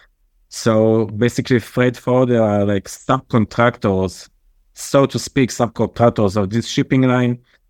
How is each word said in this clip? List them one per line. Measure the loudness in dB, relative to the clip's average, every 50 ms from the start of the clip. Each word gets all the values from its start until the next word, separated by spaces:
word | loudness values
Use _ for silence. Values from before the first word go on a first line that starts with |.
| _ _ _ _ _ _ _ _ _ _
So | -10 -4 0 2 2 4 4 4 2 2 0
basically, | -2 -2 -2 -2 0 0 -2 -2 0 0 0
freight | 0 -2 -2 0 0 0 -2
forwarder | -4 -2 0 2 2 2 2 2 2
are | 2 2 2 2 2
like | 0 0 -2 -4
subcontractors, | -8 -16 -8 -4 -2 -2 -2 -2 -2 0 0 0 0 0 0 0 0 0 0 -2 -2 0 0 -2 -4 -6 -10 -20 -20 _ _ _ _ _ _ _ _ _
so | -18 -6 0 2 2 2
to | 2 0 -6
speak, | -8 -4 -2 0 0 0
subcontractors | 0 -2 -4 -4 -2 -4 -4 -4 0 2 2 2 2 2 0 0 0
of | -2 -4 -2
this | -2 -4 -4 -4
shipping | -4 -4 -2 0 0 2
line. | 2 2 2 0 0 -2 -4 -6 _ _ _ _ _